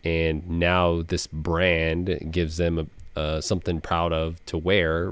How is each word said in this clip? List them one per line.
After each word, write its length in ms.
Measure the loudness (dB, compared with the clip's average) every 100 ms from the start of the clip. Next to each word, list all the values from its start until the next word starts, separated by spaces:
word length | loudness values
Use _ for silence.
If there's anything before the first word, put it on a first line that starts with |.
and 440 | -2 0 0 0 -2
now 540 | 0 4 4 4 2
this 240 | 0 -4 -4
brand 1040 | -6 -2 2 4 4 2 0 -2 -4 -2
gives 280 | -2 0 0
them 200 | 0 0
a, 420 | -4 -10 -10 -4
uh, 220 | -2 -2
something 400 | -2 -2 -2 -4
proud 320 | -2 0 0
of 320 | 0 -2 -6 -6
to 120 | -4
wear, 500 | 2 2 2 0 -2